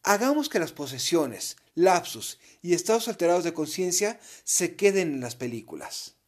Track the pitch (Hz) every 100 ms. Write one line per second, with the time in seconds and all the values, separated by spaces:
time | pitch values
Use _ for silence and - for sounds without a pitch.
0 | - 202 254 294 285 208 160 - 139 127
1 | - 170 139 101 - - _ - 185 175
2 | - 117 - - - _ 175 170 196 226
3 | 226 - 170 175 170 165 151 - 180 175
4 | 202 226 - - - - 175 180 202 196
5 | 170 139 123 117 127 117 - 76 - -
6 | - _